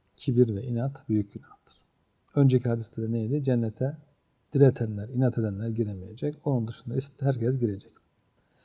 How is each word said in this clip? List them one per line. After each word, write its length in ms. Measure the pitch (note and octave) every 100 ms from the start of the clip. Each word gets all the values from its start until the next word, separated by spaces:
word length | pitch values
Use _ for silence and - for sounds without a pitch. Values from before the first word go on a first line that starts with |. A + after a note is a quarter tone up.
| _ -
Kibir 400 | - A#2+ A#2 G2+
ve 80 |
inat 460 | B2+ A#2 C3+ C#3 -
büyük 240 | G#2+ G2+
günahtır. 440 | - - - _ - _ _ _ _ _ -
Önceki 340 | C#3 B2+ B2+
hadiste 320 | A#2 A2+ -
de 100 | A2+
neydi? 320 | A#2 A2 D3
Cennete 540 | C3+ B2 A2+ - C3 D#3 - _ _ _ _
diretenler, 560 | C#3 C3+ - A2+ G#2 G#2+
inat 280 | B2+ C3 A#2
edenler 320 | A2 G2+ A2+
giremeyecek. 680 | A2 G#2+ G2 F#2 G#2+ D3 D3
Onun 240 | - B2+ A2+
dışında 280 | - - C3
ist-, 260 | C3+ -
herkes 380 | C3+ B2 A#2 C3+
girecek. 340 | A#2 G2+ - _ _ _ _ _ _ _